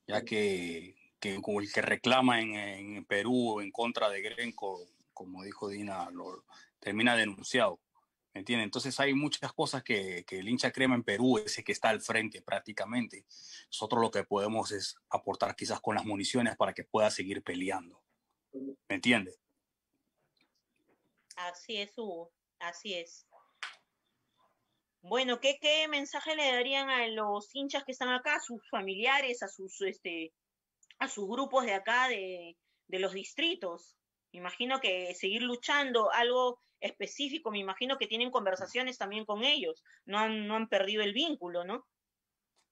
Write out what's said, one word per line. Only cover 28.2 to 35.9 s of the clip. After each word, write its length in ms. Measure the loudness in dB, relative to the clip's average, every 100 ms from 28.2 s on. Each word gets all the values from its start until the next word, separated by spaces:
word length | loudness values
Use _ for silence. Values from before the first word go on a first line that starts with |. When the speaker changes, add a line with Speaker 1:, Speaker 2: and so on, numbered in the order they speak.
| 2
Speaker 3:
a 40 | -2
sus 220 | -2 -12 -4
familiares, 760 | -4 -2 0 4 4 2 -2
a 60 | -6
sus, 320 | -8 -12 -4
este, 500 | -4 -4 -8 -6 -8 _ _ _ _ _ _ -6
a 100 | -6
sus 180 | -4 -4
grupos 380 | -2 2 2
de 80 | 4
acá, 340 | 0 2 4 4
de, 480 | 0 -4 -8 -12 -20 _ _ -6
de 120 | -2
los 120 | 0
distritos? 840 | -2 -8 0 0 0 -6 -8 -14 _ _ _ _
Me 80 | -10
imagino 400 | -8 -4 0 2
que 340 | 2 0 -2
seguir 280 | -4 -2 0
luchando, 680 | -2 -2 2 2 4